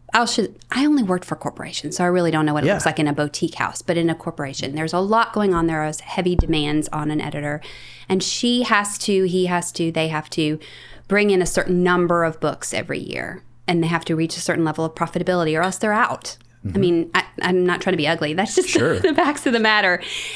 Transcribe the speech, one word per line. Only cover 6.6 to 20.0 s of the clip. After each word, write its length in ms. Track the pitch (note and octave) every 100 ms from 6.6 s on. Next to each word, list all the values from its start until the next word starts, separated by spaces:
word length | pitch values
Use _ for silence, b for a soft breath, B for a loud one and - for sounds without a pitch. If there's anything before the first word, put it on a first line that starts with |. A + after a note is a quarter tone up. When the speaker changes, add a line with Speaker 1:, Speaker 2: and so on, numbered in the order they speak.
| D3 D3+ D3+
Speaker 1:
on 180 | D#3 D3+
an 100 | D3+
editor, 400 | D#3 D3 D3 D3+ B B B B B
and 140 | F#3+
she 400 | F#3+ - A#3+ A#3+
has 340 | A#3+ G#3+ G#3 -
to, 260 | - F#3+ F#3
he 180 | F#3 F3+
has 240 | F3 E3+
to, 200 | - E3
they 160 | E3 D#3+
have 220 | D#3 D#3
to 280 | - D#3 D#3 B B B B B
bring 220 | G3+ G#3
in 120 | F#3
a 40 | E3+
certain 360 | - - F3+
number 420 | F3+ F3+ F3 E3+
of 160 | E3 D#3+
books 320 | D3+ - -
every 240 | - - -
year, 420 | - - - - - - -
and 140 | F3
they 60 | E3
have 160 | E3+ -
to 100 | D#3+
reach 200 | E3 F3
a 40 |
certain 240 | - E3+
level 200 | D#3+ D3+
of 100 | D#3+
profitability 640 | - E3 F3 F3 F3+ D#3+ D#3
or 60 |
else 140 | F#3 -
they're 140 | A3
out. 460 | G#3+ A#3+ - - - - -
I 40 | G#2
Speaker 2:
Mm-hmm. 100 | G3
Speaker 1:
mean, 300 | F3+ E3+ E3
I, 100 | F#3 - -
I'm 240 | F3 F#3
not 160 | F3+ F3
trying 120 | -
to 40 | F3+
be 100 | D3
ugly. 260 | E3+ D3+
That's 220 | D#3+ G#3 -
just 120 | F4+
<laughs> 80 | E4
Speaker 2:
Sure. 220 | B3 -
Speaker 1:
the 160 | E4+
facts 320 | D4 C#4 D4 C#4+
of 60 |
the 80 | A#3
matter. 420 | A3 G#3+ G3 F3